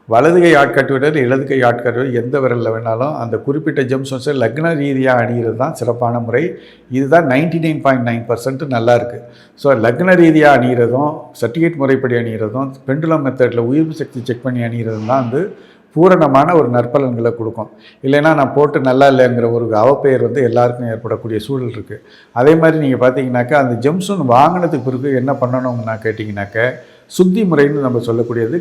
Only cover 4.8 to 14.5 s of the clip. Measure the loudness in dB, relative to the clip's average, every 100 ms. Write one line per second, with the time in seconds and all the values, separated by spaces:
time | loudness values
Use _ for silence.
4.8 | -2 0 2 2 0 -2 -4 -2 -4 -4
5.8 | -4 -2 -2 -2 -2 -2 -2 -6 -18 -20
6.8 | -8 -4 2 2 2 0 0 -2 -2 -2
7.8 | 0 0 -2 -4 -4 -4 -4 -6 -4 -2
8.8 | 2 2 0 -10 -16 -20 _ _ 0 2
9.8 | 2 2 4 6 6 6 6 6 4 2
10.8 | 2 0 -2 -4 -12 -6 -6 -2 -2 0
11.8 | 0 0 0 -2 -4 -6 -6 -6 -8 -8
12.8 | -6 -4 0 -2 -2 0 0 0 -2 0
13.8 | -2 -4 -10 -8 -8 -6 -6